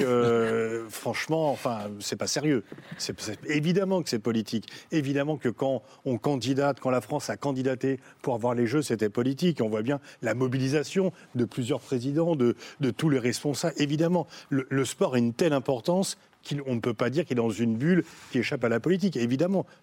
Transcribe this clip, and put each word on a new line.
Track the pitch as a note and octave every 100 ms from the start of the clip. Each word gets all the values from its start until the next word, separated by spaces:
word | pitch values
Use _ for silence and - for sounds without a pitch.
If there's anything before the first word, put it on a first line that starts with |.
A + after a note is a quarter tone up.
euh, | B2+ B2 A#2+ A#2 A2+ A2+ A2+ A2+ A2+
<laughs> |
franchement, | - B2 G#2+ - D#3+ D#3
enfin, | A#2 C3 A2+ G#2 G#2
c'est | G2+ A2
pas | G2+
sérieux. | D3 D3 B2+ - - - -
C'est, | - -
c'est, | A2 G2+ -
évidemment | D3+ D#3 F3+ F#3+ F#3+
que | -
c'est | A#2
politique. | A#2 A2+ G#2 A2+ - - -
Évidemment | E3 C3+ C#3 C#3+ D#3
que | B2
quand | G2+ C3+ B2+ - -
on | C#3 A#2+
candidate, | D3 C#3 A#2 C3+ C#3+ C3+
quand | C3
la | B2+
France | B2 D3 -
a | G#2
candidaté | C#3+ C3 C3 B2+ C3+ C3 - -
pour | -
avoir | A#2 A#2+
les | A#2+ A#2
Jeux, | D3
c'était | C#3+ A2+ G#2+
politique. | A#2+ B2 C#3 F3+ D3
On | A2
voit | G#2+
bien | A2+ C#3+ - -
la | A#2
mobilisation | A#2 C3 C3 C3 D3 C#3 F#3+ F#3 - -
de | B2
plusieurs | A2+ - A#2+ C#3
présidents, | - B2+ B2+ D3 E3 D#3
de, | A#2+ A2 - -
de | C3
tous | G#2 D#3+
les | C3+
responsables. | A#2+ A2+ D3 C3 E3+ G#3+
Évidemment, | C#3+ D3+ E3 F3+ D3 - -
le, | C#3 -
le | C3+
sport | C3 - F#3
a | B2+
une | A#2+
telle | A#2 F3
importance | C#3+ B2+ B2+ C#3 F3+ G3 - _ _ -
qu'on | C#3+ C3+
ne | A#2
peut | A#2+
pas | A2 A#2+
dire | C3+ -
qu'il | B2
est |
dans | A2+
une | G#2 A#2 A2+
bulle | D3+ F3+ - - -
qui | C3
échappe | G#2+ C#3+
à | A#2+
la | A#2
politique. | D3+ F#3 F#3 C3+
Évidemment, | A#2 C3 F3 G3 - -